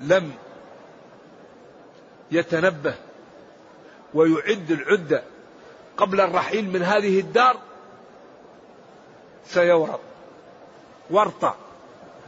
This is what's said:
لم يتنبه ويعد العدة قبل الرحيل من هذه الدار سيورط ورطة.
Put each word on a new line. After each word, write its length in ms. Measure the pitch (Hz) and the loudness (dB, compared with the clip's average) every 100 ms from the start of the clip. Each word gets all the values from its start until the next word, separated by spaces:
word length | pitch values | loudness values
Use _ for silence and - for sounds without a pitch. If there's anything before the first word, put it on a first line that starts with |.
لم 320 | 139 185 165 123 - - - - - - - - - - - - - - - - - - - | 0 0 0 -12 -20 -20 -20 -20 -20 -20 -20 -20 -20 -20 -20 -20 -20 -20 -20 -20 -20 -20 -6
يتنبه 640 | 160 165 165 185 160 143 104 - - - - - - - - - - - | -4 -2 0 0 -2 -6 -8 -14 -20 -20 -20 -20 -20 -20 -20 -20 -20 -4
ويعد 580 | 151 165 156 143 208 160 | 2 2 2 0 -4 -2
العدة 520 | 160 - 202 156 147 - - - - - - - - | -4 0 -2 0 -4 -4 -20 -20 -20 -20 -20 -14 -4
قبل 240 | 202 196 | -2 2
الرحيل 480 | 190 175 147 208 202 | 0 0 -2 -4 -4
من 140 | 185 | -2
هذه 360 | 175 208 202 190 | 0 0 2 0
الدار 380 | 175 220 254 247 - - - - - - - - - - - - - - - - - - - | 0 2 2 2 -6 -20 -20 -20 -20 -20 -20 -20 -20 -20 -20 -20 -20 -20 -20 -20 -20 -20 -4
سيورط 540 | 180 175 170 151 - - - - - - - - - - - - | 2 4 4 0 -6 -12 -20 -20 -20 -20 -20 -20 -20 -20 -20 -2
ورطة. 460 | 185 208 - 147 - - - - - - - | 0 0 0 -6 -6 -14 -20 -20 -20 -20 -20